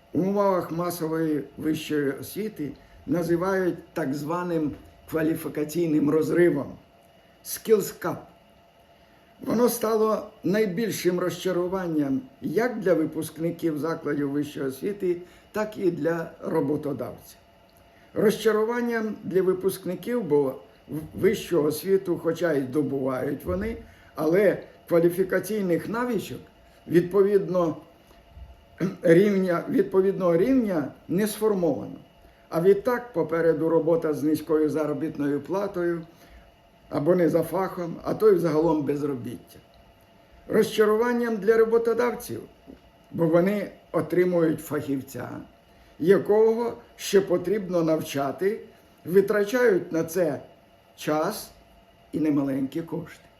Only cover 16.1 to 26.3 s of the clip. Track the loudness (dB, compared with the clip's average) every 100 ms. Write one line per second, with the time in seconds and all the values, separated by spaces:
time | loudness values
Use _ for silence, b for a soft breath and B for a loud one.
16.1 | -2 -4 -10 -4 -2 0 -2 -4 -6 -8
17.1 | -12 -20 -20 _ _ _ b b b b
18.1 | 2 2 4 2 2 0 0 -2 -2 -4
19.1 | -6 -2 0 2 0 -2 -4 -6 -8 -4
20.1 | -4 2 2 2 -2 B B -12 -10 -10
21.1 | 0 0 0 0 0 2 -2 0 0 0
22.1 | -2 -2 0 0 0 0 -2 -2 -2 -2
23.1 | -2 -4 -6 -4 -4 -4 -8 B B B
24.1 | -4 2 4 4 2 B B 0 4 4
25.1 | 2 0 0 -2 -2 0 -2 -2 -4 -4
26.1 | -4 -6